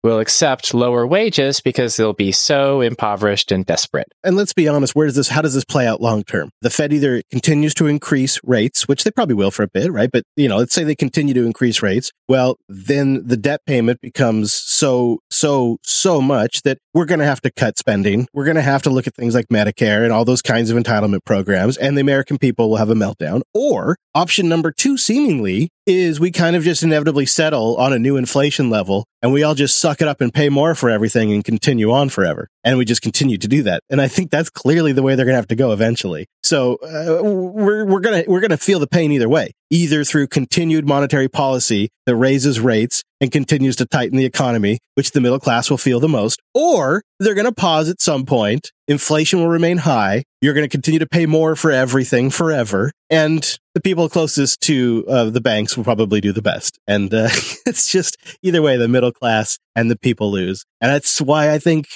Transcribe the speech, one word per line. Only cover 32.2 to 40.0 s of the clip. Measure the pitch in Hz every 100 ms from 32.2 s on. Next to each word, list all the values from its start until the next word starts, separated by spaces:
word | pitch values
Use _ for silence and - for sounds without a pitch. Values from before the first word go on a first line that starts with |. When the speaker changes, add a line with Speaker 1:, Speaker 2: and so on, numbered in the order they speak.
| 90 76 - _
Speaker 2:
And | 117 127
we | 117
just | 120
continue | - - 139 101
to | 101
do | 139
that. | 110 87 _
And | 135
I | 135
think | - 180
that's | 147 165
clearly | - 127 165 156
the | 135
way | 135 135
they're | 127
gonna | 131
have | 104
to | 113
go | 131
eventually. | 104 113 117 95 80 95 _
So, | - 151 123 120
uh, | 156 156 165 165
we're, | 208 190 180 208 202 214 208
we're | 190
gonna, | 208 196 170
we're | 185
gonna | 214 156
feel | - 190
the | 143
pain | 180 156
either | 143 117
way, | 151 107 - _
either | 165 170 151